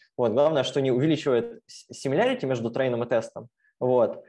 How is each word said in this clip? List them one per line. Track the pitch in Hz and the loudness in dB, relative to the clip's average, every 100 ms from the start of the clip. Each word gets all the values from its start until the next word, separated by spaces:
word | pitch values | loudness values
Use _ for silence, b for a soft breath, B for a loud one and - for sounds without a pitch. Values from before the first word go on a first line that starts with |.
| b - | b -2
Вот. | 120 | 0
Главное, | 113 151 151 | 4 2 2
что | 127 143 | 0 0
не | 135 | 0
увеличивает | 127 156 147 143 120 117 - - | 2 2 0 2 0 0 -8 -20
с-, | - - - - | -20 -20 -8 -2
similarity | 147 247 262 135 | 0 0 0 -2
между | 123 113 | -2 -2
трейном | 123 135 120 | -2 -2 -2
и | 117 | 0
тестом. | 117 113 - 117 _ _ - | -2 -2 -10 -18 _ _ -4
Вот. | 127 123 110 - | 0 2 2 -2